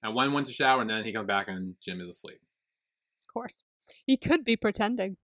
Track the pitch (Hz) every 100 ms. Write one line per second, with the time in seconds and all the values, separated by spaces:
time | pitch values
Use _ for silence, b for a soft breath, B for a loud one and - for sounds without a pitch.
0 | 113 113 135 143 135 - 135 131 110 110
1 | 107 110 101 98 98 95 92 90 - 90
2 | 87 87 - 80 _ _ _ _ _ _
3 | _ _ _ - 233 - _ _ b b
4 | - 262 - 330 240 226 220 - 214 240
5 | 190 190